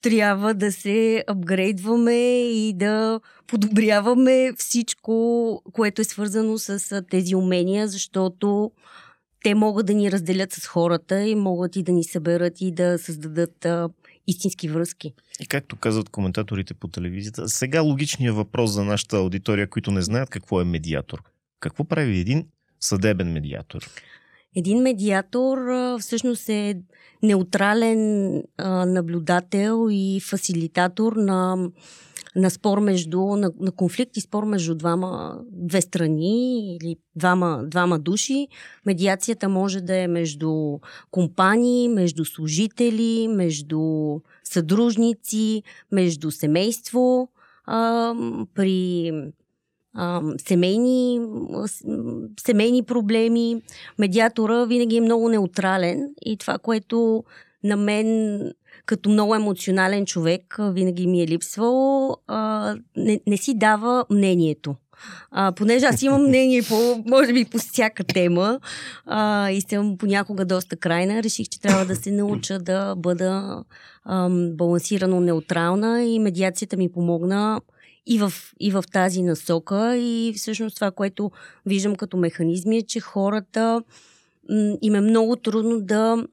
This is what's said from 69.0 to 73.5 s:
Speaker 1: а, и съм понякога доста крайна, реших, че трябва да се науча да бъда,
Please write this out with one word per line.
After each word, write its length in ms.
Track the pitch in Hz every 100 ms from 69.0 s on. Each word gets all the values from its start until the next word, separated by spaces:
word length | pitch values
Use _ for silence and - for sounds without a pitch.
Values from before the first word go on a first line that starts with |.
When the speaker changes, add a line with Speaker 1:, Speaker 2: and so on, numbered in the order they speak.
| -
Speaker 1:
а, 440 | 214 214 208 202
и 100 | 190
съм 380 | 196 202 208 185
понякога 460 | 208 196 202 202
доста 320 | 185 185 175 170
крайна, 460 | 180 170 185 214
реших, 260 | 226 - 214
че 120 | -
трябва 240 | 202 196 185
да 100 | 185
се 140 | -
науча 480 | 202 202 208 - 196
да 360 | 175 185 196
бъда, 720 | 190 170 175 185 196 196